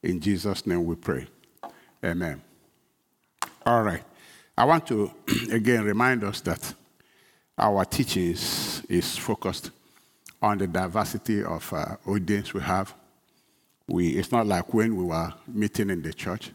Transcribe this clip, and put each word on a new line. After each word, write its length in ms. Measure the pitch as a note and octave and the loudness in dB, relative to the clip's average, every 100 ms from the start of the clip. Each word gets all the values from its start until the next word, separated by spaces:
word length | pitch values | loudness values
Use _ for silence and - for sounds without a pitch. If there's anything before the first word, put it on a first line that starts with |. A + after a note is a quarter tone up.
In 160 | E2 F2+ | 0 0
Jesus' 480 | E2 G2 G2+ F#2+ - | 0 0 0 -2 0
name 160 | F2 | 0
we 120 | E2+ E2 | 0 -2
pray. 320 | - C2+ A#1+ - _ _ - - - _ | -2 -4 -4 -18 _ _ -20 -20 -20 _
Amen. 380 | - F2 E2+ C#2+ - _ _ _ _ _ _ _ _ _ - - - | -4 -2 -4 -6 -14 _ _ _ _ _ _ _ _ _ -12 -4 2
All 180 | A#2 | 4
right. 200 | G#2+ E2 - - - - _ - | 4 0 -6 -20 -20 -20 _ 2
I 80 | B2 | 6
want 200 | E3 D#3+ | 4 4
to 220 | A2+ G2+ - - | 0 0 -4 -2
<clears throat> 200 | A#2 A2+ | -2 0
again 340 | A2+ A2 A#2+ G#2 | 2 4 4 4
remind 400 | G#2 B2 B2 G#2 | 2 4 2 -2
us 160 | G#2+ | -4
that 320 | - E2 - - _ _ _ _ _ _ _ - | -4 -4 -6 -14 _ _ _ _ _ _ _ 0
our 280 | G#2+ G2+ F#2 | 2 2 0
teachings 960 | - C3 - F2 F2+ - - - - - | 0 0 0 0 0 -4 -4 -4 -6 -2
is 280 | F2 - - | 0 0 -4
focused 540 | - G#2+ F#2+ F#2 - - _ _ _ _ - _ | -4 -2 -2 -4 -10 -18 _ _ _ _ -20 _
on 160 | G#2+ G#2 | 0 2
the 100 | F#2+ | 0
diversity 760 | E2+ F#2 G2+ G#2 G#2 - G#2 | 0 0 0 0 -2 0 0
of, 280 | E2+ E2 - | 0 -4 -4
uh, 220 | D#2 D2 - - | -4 -4 -6 -2
audience 480 | G2+ F2 G2+ G2 | -2 2 0 0
we 80 | G2 | -4
have. 320 | E2+ F#2+ G2 - _ _ _ _ _ _ _ _ - | 0 0 -2 -10 _ _ _ _ _ _ _ _ -4
We, 220 | E2+ F2 | 2 2
it's 220 | D2 F#2 | 2 0
not 140 | A#2+ G#2+ | 0 2
like 280 | F#2 F2 | 0 2
when 220 | A2+ A2+ G#2 | 2 2 2
we 100 | F2+ | 0
were 280 | E2 E2 - - | -2 -4 -6 -8
meeting 420 | A2 G#2 - G2+ | -2 -2 0 -2
in 120 | F2+ | -2
the 120 | D2+ | -4
church. 380 | - - G2 - | -8 -6 -6 -8